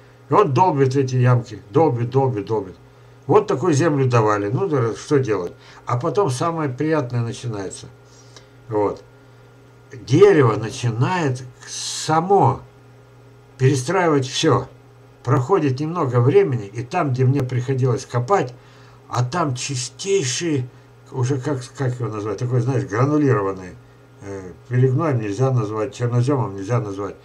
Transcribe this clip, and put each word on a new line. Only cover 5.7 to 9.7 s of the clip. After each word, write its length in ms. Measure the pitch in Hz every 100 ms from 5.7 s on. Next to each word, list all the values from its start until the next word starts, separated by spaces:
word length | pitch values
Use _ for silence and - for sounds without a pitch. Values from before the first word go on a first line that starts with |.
| - -
А 120 | 123
потом 320 | 160 202 185
самое 400 | 123 170 165 151
приятное 520 | 123 156 156 123 120
начинается. 680 | 117 - 123 104 95 - - - - - - - - - -
Вот. 360 | 107 98 82 - - - - - - -